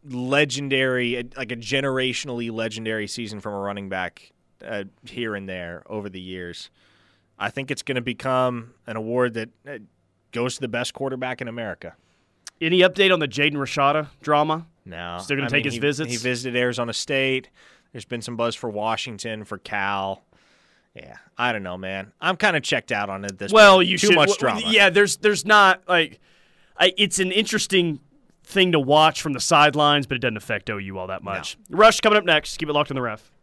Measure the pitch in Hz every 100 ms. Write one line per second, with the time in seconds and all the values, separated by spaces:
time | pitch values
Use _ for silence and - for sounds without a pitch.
0 | 143 123 127 143 147 123 143 135 131 127
1 | 120 123 120 131 120 120 110 135 135 131
2 | 127 120 147 120 117 113 113 110 110 110
3 | 104 - 110 107 104 101 98 101 98 92
4 | 90 - _ _ _ _ - 104 98 _
5 | - - 117 104 98 92 87 85 - 107
6 | 101 92 92 92 87 85 - _ _ _
7 | _ _ _ _ 104 - 135 139 - 127
8 | 117 117 131 127 127 120 113 _ - 110
9 | 110 120 123 113 113 _ 139 135 107 _
10 | _ _ _ 120 123 - 127 120 123 -
11 | 135 127 127 127 123 113 113 85 87 -
12 | _ _ _ _ - _ 165 180 185 185
13 | 190 180 147 127 147 147 135 - 139 147
14 | 147 _ 147 147 151 160 165 _ - 85
15 | 87 87 95 139 135 143 143 120 143 143
16 | 156 120 123 123 127 123 123 123 117 110
17 | - 139 135 131 131 _ _ _ _ 123
18 | - 120 113 117 117 113 120 104 107 113
19 | 120 107 117 110 101 98 - 104 98 98
20 | 95 98 _ _ _ _ _ _ _ -
21 | - - _ - 123 110 95 92 95 98
22 | 95 _ 165 180 214 165 - 131 - 110
23 | 101 95 101 95 - 214 208 190 180 185
24 | 202 175 143 - 131 107 220 220 196 180
25 | 202 - 214 196 190 214 196 185 - 180
26 | 156 - _ _ _ _ _ - 185 185
27 | 202 - 185 185 220 214 - 190 175 147
28 | _ _ _ _ _ 196 185 160 131 147
29 | 156 151 156 131 - 160 151 147 147 147
30 | 135 131 123 107 - 107 - 104 98 95
31 | 92 92 98 95 - - _ 175 214 214
32 | 220 214 175 156 - - 156 147 147 131
33 | 120 107 _ _